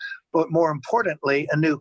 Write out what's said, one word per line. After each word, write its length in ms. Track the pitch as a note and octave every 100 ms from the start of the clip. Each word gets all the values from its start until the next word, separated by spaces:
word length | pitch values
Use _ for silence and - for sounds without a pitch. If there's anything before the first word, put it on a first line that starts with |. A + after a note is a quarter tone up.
| - - _
but 180 | E3 D#3+
more 200 | E3 E3
importantly, 760 | D3+ A#2 A#3 G#3 D3+ C#3+ C#3 D3
a 60 | D3+
new 220 | D#3+ C#3+